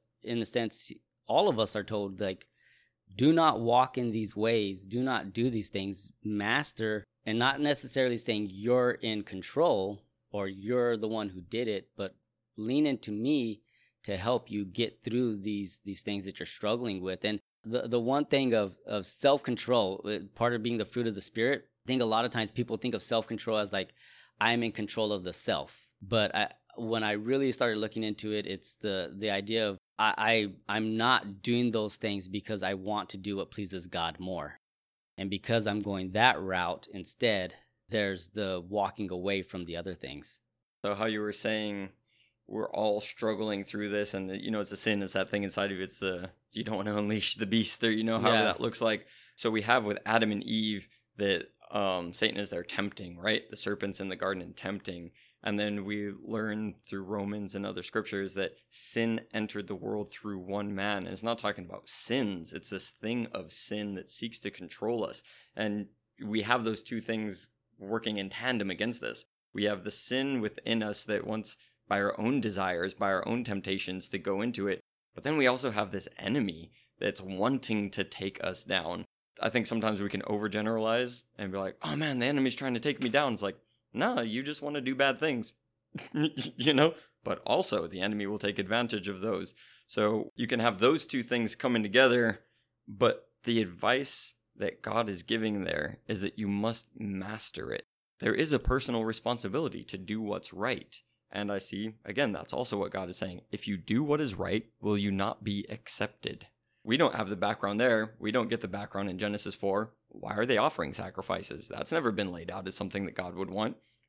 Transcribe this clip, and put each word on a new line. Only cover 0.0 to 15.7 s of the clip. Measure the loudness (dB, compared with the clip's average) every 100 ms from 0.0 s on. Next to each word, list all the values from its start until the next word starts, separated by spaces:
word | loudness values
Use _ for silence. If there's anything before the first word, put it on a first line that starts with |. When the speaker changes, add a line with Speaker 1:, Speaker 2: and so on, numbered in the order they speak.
| _ _
Speaker 1:
in | -4 -2
a |
sense, | 0 0 -2 -4 -12 -14 _ _ 0
all | 4 4
of | 4
us | 2 0
are |
told, | -2 -2 -2 -2
like, | -4 -4 -10 _ _ _ _ _ _ 2
"Do | 6
not | 8 8 6
walk | 6 6 6 4
in | 0
these | 0 -2
ways. | 0 4 4 4 -2 -4
Do | -2
not | 0 0 -2
do | 0 2
these | 2 -2
things. | -2 -4 -6 -10 -10
Master," | -4 0 2 2 0 -2 -2 -2 -6 _
and | -2 2
not | 2 4
necessarily | 2 0 0 2 2 2
saying | 0 0 -2
you're | -2 2 4 4
in | 2 -2 -2
control | -4 -8 -6 2 4 4 2 -4 _ _ _
or | -4 -4
you're | -4 0 2 4 2
the | 0
one | -2 -4
who | -6
did | -6 -4 0
it, | -2 -4 -8
but | -8 -8 _ _ _ -8
lean | 0 4 4
into | 2 -2
me | -2 2 2 2 -4 _ _ _ _
to | -6 -2
help | 2 0 0
you | -4
get | -2 0 0 -2
through | -2 2 2 0
these, | -2 -4 -4